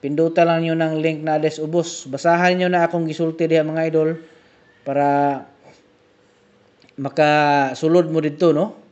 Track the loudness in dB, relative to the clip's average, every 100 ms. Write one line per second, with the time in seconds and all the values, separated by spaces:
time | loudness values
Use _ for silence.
0 | -4 0 0 2 2 2 0 0 -2 0
1 | -2 -4 -2 0 0 -2 -4 -2 -4 -8
2 | -10 -4 2 2 2 2 0 0 0 0
3 | -4 -4 -4 -2 0 2 0 -2 -2 0
4 | 0 -4 -12 -20 _ _ _ _ -6 -2
5 | 0 2 0 -2 -10 _ -20 _ _ _
6 | _ _ _ _ _ _ _ _ _ -10
7 | -8 2 4 4 4 2 0 -2 2 2
8 | 2 -2 -2 0 2 2 -2 -6 -20